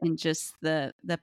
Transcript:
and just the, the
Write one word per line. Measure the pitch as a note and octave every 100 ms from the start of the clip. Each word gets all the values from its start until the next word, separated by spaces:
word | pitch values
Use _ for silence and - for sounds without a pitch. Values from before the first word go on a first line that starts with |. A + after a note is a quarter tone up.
and | E3+ D#3
just | E3 D#3 - -
the, | D#3+ D#3 C3+ -
the | F3 E3+